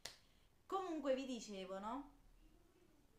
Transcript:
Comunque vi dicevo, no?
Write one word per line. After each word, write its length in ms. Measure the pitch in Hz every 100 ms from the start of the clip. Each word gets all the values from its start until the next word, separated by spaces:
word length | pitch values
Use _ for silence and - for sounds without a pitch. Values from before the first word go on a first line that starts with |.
| - - - - - - -
Comunque 500 | 381 370 311 269 262
vi 100 | 262
dicevo, 540 | 233 214 196 190 190
no? 320 | 208 269 - - - - - - - - - - -